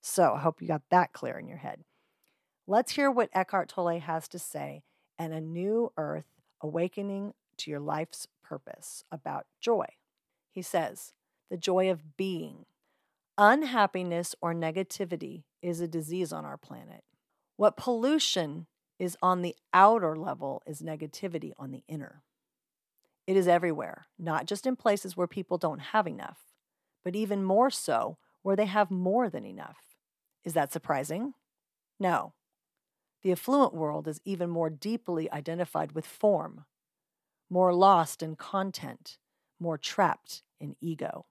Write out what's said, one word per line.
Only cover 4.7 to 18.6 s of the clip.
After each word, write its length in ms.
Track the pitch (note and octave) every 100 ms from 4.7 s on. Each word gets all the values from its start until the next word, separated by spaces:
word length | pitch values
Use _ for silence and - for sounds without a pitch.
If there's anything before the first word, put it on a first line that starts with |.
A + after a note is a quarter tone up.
| D3 _ _ _ -
in 140 | E3
A 80 | D#3+
New 520 | D#3+ E3+ F#3+ A3+ A#3 -
Earth, 300 | D3+ D#3 - _ _ _
Awakening 720 | D3+ E3 F3+ - G3+ G3 G3+ - _ -
to 120 | -
Your 100 | D3
Life's 480 | D3 D3+ E3 - - _
Purpose 600 | _ - - - - - -
about 360 | E3 D#3 C#3 - _
joy. 280 | - A3+ - _ _ _ _ _ _
He 100 | -
says, 540 | F3+ F#3 D3 - - _ _ _ _
"The 60 | F3+
joy 340 | F3+ F#3 F#3+
of 280 | F3 D#3 -
being." 480 | F#3+ F3 D#3+ C#3+ - _ _ _ _ _ _ -
Unhappiness 1000 | G#3 C4 D4+ B3 G3+ F#3 F3+ E3+ F3 -
or 140 | E3+
negativity 880 | E3+ D#3+ E3 F#3 - F#3 E3+ C3+ E3+ - _
is 200 | F3 E3+
a 80 | E3+
disease 440 | E3 D3+ F3+ E3+
on 120 | D#3
our 120 | C#3+ C#3
planet. 460 | - - - - _ _ _ _ _ -
What 200 | G#3+ -
pollution 920 | - A#3 B3 D#4 - F#3+ D#3 D#3